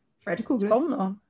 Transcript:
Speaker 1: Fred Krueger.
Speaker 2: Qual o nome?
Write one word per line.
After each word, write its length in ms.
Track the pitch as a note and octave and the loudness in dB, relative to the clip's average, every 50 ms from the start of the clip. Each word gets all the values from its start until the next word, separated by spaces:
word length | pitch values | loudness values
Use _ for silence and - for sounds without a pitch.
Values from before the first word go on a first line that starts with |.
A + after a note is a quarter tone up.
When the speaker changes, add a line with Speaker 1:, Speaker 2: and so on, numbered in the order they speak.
| _ _ _ _ | _ _ _ _
Speaker 1:
Fred 240 | _ G3+ F3+ F3+ A3+ | _ -6 -6 -4 -2
Krueger. 260 | - C#4 G#3+ G3 G#3 | -2 0 0 2 2
Speaker 2:
Qual 120 | A3 B3+ | 4 2
o 80 | E4 D#4+ | 2 0
nome? 280 | B3 F#3+ F#3+ F#3+ G3+ - _ | -2 -2 -2 -4 -6 -8 _